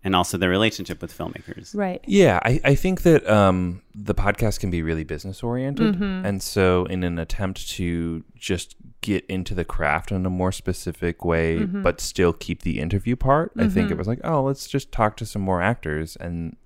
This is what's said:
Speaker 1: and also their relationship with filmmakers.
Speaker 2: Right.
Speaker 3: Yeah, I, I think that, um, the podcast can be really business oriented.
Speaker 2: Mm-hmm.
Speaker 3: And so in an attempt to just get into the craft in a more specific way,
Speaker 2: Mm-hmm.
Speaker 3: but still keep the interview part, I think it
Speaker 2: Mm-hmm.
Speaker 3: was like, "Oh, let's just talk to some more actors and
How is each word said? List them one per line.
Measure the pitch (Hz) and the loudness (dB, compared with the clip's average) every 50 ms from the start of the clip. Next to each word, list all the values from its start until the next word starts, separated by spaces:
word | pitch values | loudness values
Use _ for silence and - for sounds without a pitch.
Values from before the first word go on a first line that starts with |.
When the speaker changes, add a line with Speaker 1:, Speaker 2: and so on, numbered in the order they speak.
| - | -2
Speaker 1:
and | 95 92 | 2 2
also | 90 90 - - 90 | 2 2 2 0 0
their | 95 90 | 2 2
relationship | 90 98 110 110 - - 92 82 90 - | 4 4 2 2 0 -4 -10 -10 -10 -10
with | - 85 - | -12 -16 -10
filmmakers. | - 82 82 82 - - - - - - - - | -10 -10 -10 -10 -12 -14 -14 -16 -16 -16 -10 -6
Speaker 2:
Right. | 208 202 - 180 - - | -4 -4 -4 -4 -8 -4
Speaker 3:
Yeah, | - 196 202 185 135 92 90 | 2 6 6 8 8 6 4
I, | - 117 127 - - | 2 2 0 2 4
I | 135 143 | 4 4
think | - - - 185 175 | 4 4 0 0 4
that, | - 175 160 143 - - | 6 6 6 6 6 4
um, | 107 107 101 95 92 92 90 90 87 95 _ _ _ | 6 6 6 6 4 4 0 -2 -4 -8 _ _ _
the | 107 101 101 101 | -12 -4 -2 0
podcast | - 101 101 101 - 117 107 98 - | 2 2 2 2 2 0 0 0 0
can | - 98 | -2 -2
be | 87 85 | -2 0
really | 80 80 80 80 80 | 0 0 -2 -2 -4
business | - 80 76 - 98 95 - | -6 -8 -8 -8 -10 -10 -6
oriented. | - 117 120 127 131 135 139 - 226 214 202 | -6 -4 -4 -4 -4 -4 -2 0 2 2 2
Speaker 2:
Mm-hmm. | 175 104 98 190 185 190 | 0 -2 -4 -4 -4 -4
Speaker 3:
And | 101 98 95 | -4 -4 -4
so | - - - 104 95 92 90 90 90 | -6 -4 0 2 4 4 4 4 2
in | - 95 92 90 | 0 -2 -2 -2
an | 87 85 85 | -2 -2 -4
attempt | 80 - - - 101 95 95 - - - | -2 -4 -2 -2 -2 -4 -4 -6 -10 -10
to | - - 90 85 85 85 82 82 82 82 - - - - | -6 -4 -4 -2 -2 -2 -2 -4 -4 -6 -10 -14 -20 -14
just | - - 95 85 - - - _ - - - - | -4 -4 -4 -4 -4 -12 -18 _ -20 -20 -18 -12
get | - 110 101 87 - | -4 -2 -2 -2 -2
into | - 95 92 90 - 98 | -4 -6 -6 -4 -4 -4
the | 90 85 | -4 -4
craft | - - - 80 73 73 80 - - | -2 -2 -2 0 0 0 -2 -2 -4
in | 101 95 90 | -4 -2 -2
a | 92 | -2
more | 90 92 92 92 | 0 0 0 -2
specific | 95 - - - 87 - - 90 82 - - 85 85 _ - | -2 -4 -4 -6 -6 -4 -6 -8 -8 -4 -4 -4 -4 _ -2
way, | 87 82 82 82 82 82 85 | 0 2 2 2 2 0 0
Speaker 2:
Mm-hmm. | - 101 180 101 | -2 -2 -4 0
Speaker 3:
but | 95 90 87 - | 0 0 -2 0
still | - - - - 90 85 | -8 -8 0 2 2 2
keep | 82 - - - 90 - | 2 0 -6 -8 -8 -4
the | - 85 73 - | -2 -4 -2 -2
interview | 73 85 92 101 - 117 123 | -2 0 -2 -2 0 -2 -2
part, | - - - 139 151 165 - _ 226 | 0 2 2 4 2 2 -2 _ 0
I | 226 220 | 0 2
think | 185 202 220 202 | 2 2 0 0
it | |
Speaker 2:
Mm-hmm. | 170 151 | 0 -2
Speaker 3:
was | - 101 | -2 -4
like, | 120 - - | -4 -4 -2
"Oh, | - 165 143 131 | -2 0 0 2
let's | 135 139 - - | 0 -2 -4 -6
just | - - 139 - - | -4 -4 -4 -4 -4
talk | - - 113 107 - - | 0 2 2 2 0 -2
to | 117 | -12
some | - - 104 | -8 -6 -4
more | 98 95 92 87 | -2 0 0 2
actors | 85 104 120 - - 78 76 78 80 80 - | 2 0 0 -2 -4 -4 -4 -4 -4 -6 -10
and | - - 87 85 85 85 80 - _ _ | -12 -10 -8 -8 -6 -8 -8 -10 _ _